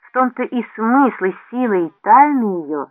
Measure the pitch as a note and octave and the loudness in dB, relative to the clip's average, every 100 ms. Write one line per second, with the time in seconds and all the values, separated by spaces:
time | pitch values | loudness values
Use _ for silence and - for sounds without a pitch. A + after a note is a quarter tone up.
0 | _ B3+ B3+ - B3 B3 G#3+ - A3 B3+ | _ -2 -2 -2 -6 -6 -8 -6 0 2
1 | C4+ - F#3+ F3+ - A#3+ B3+ F#3+ E3 _ | 2 0 -6 -6 -10 -4 -2 0 -2 _
2 | - A#3 D4 C#4+ G#3+ F3+ D3 D3+ C3+ | 2 4 6 2 -2 -4 -6 -6 -8